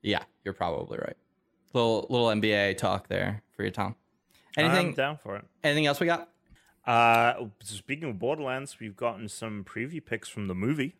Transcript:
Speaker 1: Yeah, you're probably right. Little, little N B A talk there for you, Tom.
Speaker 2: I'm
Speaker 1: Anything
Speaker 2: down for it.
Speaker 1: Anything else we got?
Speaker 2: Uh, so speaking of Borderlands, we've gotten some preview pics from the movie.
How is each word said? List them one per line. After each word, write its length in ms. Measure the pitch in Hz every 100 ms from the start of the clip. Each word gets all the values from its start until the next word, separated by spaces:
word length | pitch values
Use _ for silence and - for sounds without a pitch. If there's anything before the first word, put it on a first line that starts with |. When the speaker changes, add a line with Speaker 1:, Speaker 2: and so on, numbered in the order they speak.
Speaker 1:
Yeah, 220 | 107 101 - _
you're 80 | 98
probably 440 | 98 87 76 - 55
right. 180 | - - _ _ _ _ _
Little, 340 | 127 117 110 -
little 180 | 123 117
N 100 | 107
B 100 | 107
A 220 | 104 101
talk 340 | 95 98 98 -
there 340 | 98 95 107 _
for 100 | -
you, 60 | 101
Tom. 240 | 95 98 113 _ _ _ _ _ -
Speaker 2:
I'm 100 | 160
Speaker 1:
Anything 280 | 180 175
Speaker 2:
down 220 | - 139 151
for 180 | - 101
it. 80 | - _
Speaker 1:
Anything 220 | 151 147 147
else 120 | 143
we 60 | 170
got? 220 | 170 - _ _ - _ _ -
Speaker 2:
Uh, 600 | 117 117 117 117 - 113 -
so 120 | - 104
speaking 320 | - 147 160
of 80 | 101
Borderlands, 600 | 117 156 139 131 139 -
we've 160 | 110 98
gotten 320 | 120 101 107
some 360 | - 113 104
preview 400 | 95 - 127 165
pics 240 | - 113 -
from 180 | - 101
the 60 |
movie. 420 | 92 107 151 139